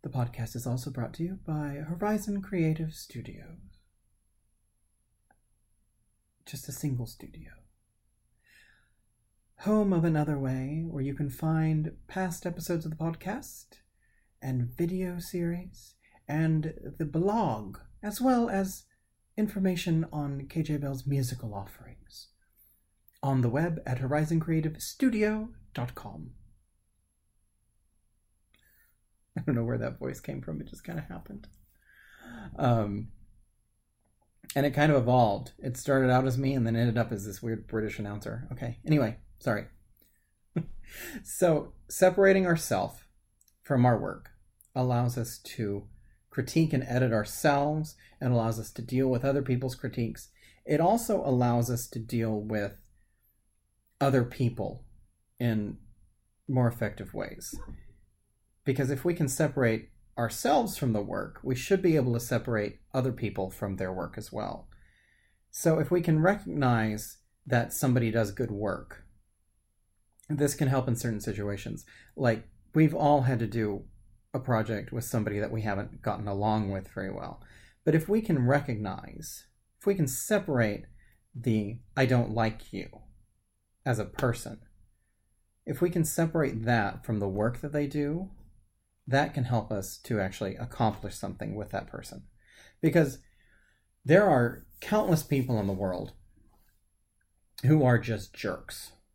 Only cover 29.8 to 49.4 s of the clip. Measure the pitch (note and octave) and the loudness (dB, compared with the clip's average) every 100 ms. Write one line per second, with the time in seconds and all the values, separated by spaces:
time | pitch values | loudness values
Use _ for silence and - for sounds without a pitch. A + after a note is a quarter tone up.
29.8 | A2+ - - - - C2+ - D2+ - - | -4 -6 -8 -8 -8 -8 -8 -8 -10 -14
30.8 | - E3+ D#3 F3 - G3+ - - _ _ | -10 -10 -10 -14 -14 -18 -18 -20 _ _
31.8 | _ _ - - - A#3+ G3+ - C3+ A#2 | _ _ -20 -20 -20 -16 -14 -2 2 2
32.8 | G#2 G2+ A2+ - - - _ _ _ _ | 2 -4 -8 -14 -20 -20 _ _ _ _
33.8 | _ _ _ _ _ _ - - C#3+ B2 | _ _ _ _ _ _ -6 0 0 4
34.8 | D3+ C#3+ A#2+ B2 A2+ G2+ A#2+ - C3+ B2 | 4 4 6 6 6 2 -6 -10 -8 -6
35.8 | - C3+ B2+ B2+ C3 B2 C3+ C3+ A2+ A2+ | 2 4 6 4 4 2 0 2 2 4
36.8 | A#2+ A#2 A#2 G#2 G2+ G2 A#2 A2 - A2+ | 2 2 0 -2 -6 -8 -6 -6 -2 -2
37.8 | G#2+ - G#2 G#2 G#2+ A2 D#3 B2+ B2 A#2 | -2 -4 -6 -6 -8 -8 -8 -8 -8 -8
38.8 | - D3+ A2+ B2 - - - G#2 A2 - | 2 2 2 -2 -16 -8 -4 -2 -4 -18
39.8 | _ _ _ _ _ _ _ - - - | _ _ _ _ _ _ _ -6 -6 -10
40.8 | - - - C4 - - F3+ D#3 - - | -12 -14 -12 -14 -12 2 4 4 0 -16
41.8 | - - F#3 F3+ G3 F#3+ F#3 E3 - G2 | -12 4 4 8 8 8 6 2 2 0
42.8 | - - - _ _ _ _ _ - C3 | -2 -6 -20 _ _ _ _ _ 0 4
43.8 | B2 A2+ G2+ F#2 - - _ _ _ C3 | 6 4 0 -8 -14 -20 _ _ _ -2
44.8 | B2+ A#2+ B2 A#2+ A2+ - - - G#2+ G2+ | 2 2 2 0 -6 -8 -14 -6 -4 -4
45.8 | - - - _ _ - A#2+ E3 D#3+ D3 | -8 -20 -20 _ _ -4 0 2 4 2
46.8 | B2+ B2 B2 A2 G#2+ - D3+ C#3+ C#3+ D#3 | 0 2 2 2 0 0 2 4 2 -2
47.8 | D#3 - - _ C3 A#2+ A2+ A2+ G#2+ - | -4 -10 -20 _ 0 2 2 -2 -6 -10
48.8 | A#2+ B2+ C3 B2 C#3 C#3 | -4 0 2 2 0 0